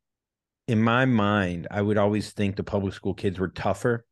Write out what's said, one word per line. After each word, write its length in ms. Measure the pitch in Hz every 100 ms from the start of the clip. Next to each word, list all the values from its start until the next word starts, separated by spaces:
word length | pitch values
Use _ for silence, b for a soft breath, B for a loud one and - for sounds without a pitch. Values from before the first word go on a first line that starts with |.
| _ _ _ _ _ _ -
in 120 | 110
my 240 | 113 120 131
mind, 600 | 117 101 104 92 87 -
I 100 | 101
would 160 | 101 107
always 340 | 101 104 98
think 240 | - 101 98
the 80 |
public 300 | - 104 98
school 220 | - 98 90
kids 240 | 101 87
were 100 | 92
tougher. 560 | - 104 95 123 120 -